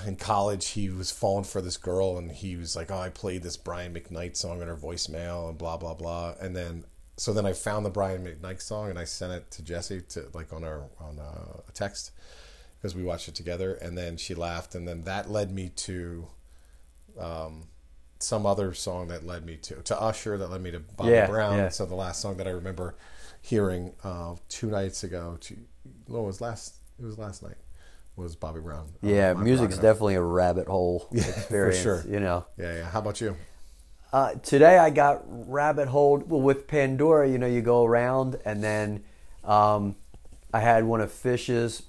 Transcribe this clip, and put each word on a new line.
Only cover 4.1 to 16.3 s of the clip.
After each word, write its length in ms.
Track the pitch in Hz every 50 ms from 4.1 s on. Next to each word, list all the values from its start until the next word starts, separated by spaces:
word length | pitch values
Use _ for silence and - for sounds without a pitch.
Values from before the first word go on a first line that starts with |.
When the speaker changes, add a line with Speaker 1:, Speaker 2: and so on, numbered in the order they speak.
| 87 82 87 90 90
Speaker 1:
song 260 | - - 90 85 87 87
on 60 | 85
her 80 | 85
voicemail," 720 | 78 71 76 87 82 - - 78 82 85 87 87 87 85 82
and 100 | 82 78
blah, 180 | 85 82 82
blah, 180 | 85 87 82 80
blah. 400 | 78 82 82 85 85 85 85 85 -
And 140 | 92 95 90
then, 300 | 92 87 85 85 85 - - - - - - -
so 160 | - - - 101
then 120 | 107 104
I 80 | 98 90
found 320 | - - 110 104 107 104
the 60 | 101
Brian 340 | 87 101 98 95 95 92 90
McKnight 360 | 90 80 76 85 92 92 - -
song, 260 | - 110 104 107 101
and 100 | 92 87
I 60 | 85
sent 280 | 80 - - 95 90 90
it 180 | 87 - - -
to 100 | - 80
Jesse 380 | 76 87 85 85 - 98 92 85
to, 260 | - - 87 76 - -
like, 200 | 82 80 - -
on 100 | 80 82
our, 200 | 80 78 76 71 69 - -
on, 180 | 80 76 76 73
uh, 420 | 73 73 76 78 80 80 - - - -
a 40 | -
text, 400 | - 101 98 - - - - - - - - - - - - - - - - - -
'cause 140 | - 101 87
we 80 | 92 90
watched 260 | 90 85 82 - -
it 60 | 80
together, 400 | - 85 85 87 87 95 95 92
and 240 | - - 87 87 90
then 180 | 90 85 85
she 180 | 82 - - 95
laughed, 400 | 85 85 85 85 87 - - -
and 120 | 90 85
then 160 | 85 85 85 82
that 260 | 95 95 101 101 -
led 200 | 107 107 101 95 95
me 180 | 95 92 87
to, 580 | - - - - 92 90 87 85 87 85 85 -